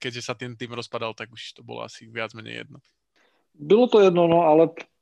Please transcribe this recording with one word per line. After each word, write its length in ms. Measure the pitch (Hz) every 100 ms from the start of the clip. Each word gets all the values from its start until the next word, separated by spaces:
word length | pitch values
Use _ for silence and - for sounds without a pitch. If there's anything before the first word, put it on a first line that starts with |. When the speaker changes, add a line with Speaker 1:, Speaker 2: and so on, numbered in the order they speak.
Speaker 1:
keďže 220 | 127 120
sa 120 | 123 120
ten 200 | 123 113
tým 160 | 120
rozpadal, 400 | 120 - 117 113 110
tak 160 | 113
už 200 | 117 -
to 100 | -
bolo 160 | 120 117
asi 200 | 113 - 113
viac 240 | 113 110
menej 200 | 113 113 117
jedno. 140 | 113 127 _ _ _ _ _ _ _
Speaker 2:
Bylo 320 | 156 147 214 247
to 120 | 214
jedno, 280 | 196 175 170
no, 120 | 170
ale 260 | 160 156 165
p-, 160 | - - _